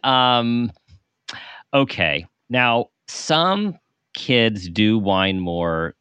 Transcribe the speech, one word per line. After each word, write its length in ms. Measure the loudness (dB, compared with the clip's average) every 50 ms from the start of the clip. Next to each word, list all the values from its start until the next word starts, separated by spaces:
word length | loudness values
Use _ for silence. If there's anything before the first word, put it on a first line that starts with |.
| 0
um, 680 | 2 4 4 4 4 4 2 2 0 0 0 -2 -2 -6 _ _ _ -20 -20 _ _ _ _ _ -18 -16 -16 -16 -18 -20 -20 -8 _ 0
okay. 520 | 0 0 0 0 -2 0 0 0 -2 -6 -8 _ _ _ -4
Now, 380 | 0 0 2 2 2 0 -2 -6 _ _ _ -18
some 680 | -16 -10 -4 -2 0 2 2 0 0 -2 -2 -4 -6 -8 _ _ _ _ _ _ -18
kids 560 | -8 -2 0 2 4 4 2 0 -2 -8 -6
do 280 | -2 0 2 2 2 2
whine 420 | 0 0 0 2 2 0 0 -2
more 560 | -2 -4 -2 -2 -2 -2 -2 -2 -4 -6 -8 _